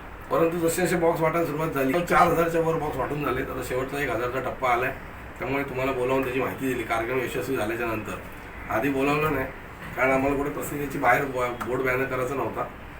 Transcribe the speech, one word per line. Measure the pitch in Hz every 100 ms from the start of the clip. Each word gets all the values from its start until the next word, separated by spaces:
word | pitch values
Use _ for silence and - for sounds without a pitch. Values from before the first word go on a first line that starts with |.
| - - -
परंतु | - 165 170 165
जसे | 165 175
जसे | 170
बॉक्स | 165 147
वाटायला | 156 170 151
सुरुवात | 147 160
झाली, | 139 135
चार | 170 175 170 170
हजारच्या | 156 165 165
वर | 165
बॉक्स | 160 151 131
वाटून | 127 147
झाले. | 139 127
आता | 135 131
शेवटचा | 127 127 131 143
एक | 143
हजारचा | 120 123 127
टप्पा | 123 - 127
आलाय, | 120 127 - - - - -
त्यामुळे | 127 139
तुम्हाला | 139 127 135
बोलावून | 127 123 135
त्याची | 131 127
माहिती | 123 - 135
दिली | 120
कार्यक्रम | 110 113 113 131
यशस्वी | 120 - 101 131
झाल्याच्या | 107 113 117
नंतर. | 107 101 92 - - - - -
आधी | 131 139
बोलावलं | 135 139 151 156
नाही | 139 - - - - - -
कारण | 127
आम्हाला | 135 139 143
कुठे | 143
प्रसिद्धीची | 135 127 147 143 -
बाहेर | 123 127
बो-, | 139 127 123 113 113
बोर्ड | 127
बॅनर | 131 131
करायचा | 131 127 127
नव्हता, | 135 110 98 - - - -